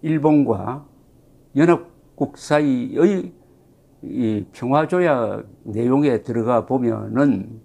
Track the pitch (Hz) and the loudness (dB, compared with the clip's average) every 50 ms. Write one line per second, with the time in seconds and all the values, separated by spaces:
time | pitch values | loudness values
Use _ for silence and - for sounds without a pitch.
0 | - 156 160 156 139 156 151 147 139 120 113 98 95 104 127 147 147 - _ _ | -2 0 -2 2 4 4 4 6 4 2 0 -2 -2 -8 -8 -10 -14 -20 _ _
1 | _ _ _ _ _ _ _ _ _ _ _ 135 156 170 170 160 - - _ _ | _ _ _ _ _ _ _ _ _ _ _ 2 4 4 4 2 0 -10 _ _
2 | _ _ _ - 143 135 - - - - 151 147 151 143 131 127 120 - 98 117 | _ _ _ -6 -6 -6 -6 -14 -4 0 0 2 2 2 0 0 -2 -4 0 2
3 | 156 196 202 185 - 180 - _ _ _ _ _ _ _ _ _ _ _ _ _ | 2 2 2 0 -4 -8 -14 _ _ _ _ _ _ _ _ _ _ _ _ _
4 | - - - 127 123 110 107 104 101 - _ - - 120 135 147 160 156 180 180 | -16 -10 -6 -4 -2 -2 -2 -4 -6 -8 _ -10 -4 0 0 0 0 0 0 0
5 | 180 170 147 127 117 104 101 110 110 - - _ _ - 107 107 117 120 131 139 | 2 2 2 0 0 -4 -4 -8 -10 -14 -20 _ _ -10 -6 -4 -2 0 0 2
6 | 147 147 123 107 - - 120 117 110 113 127 117 - - 131 131 123 117 113 110 | 2 2 0 -2 -4 -4 -4 -4 -2 0 0 0 0 0 -4 -2 -2 -2 -4 -4
7 | 104 104 110 123 143 143 120 95 95 107 - - - | -6 -6 -2 0 2 2 2 0 -4 -10 -14 -20 -20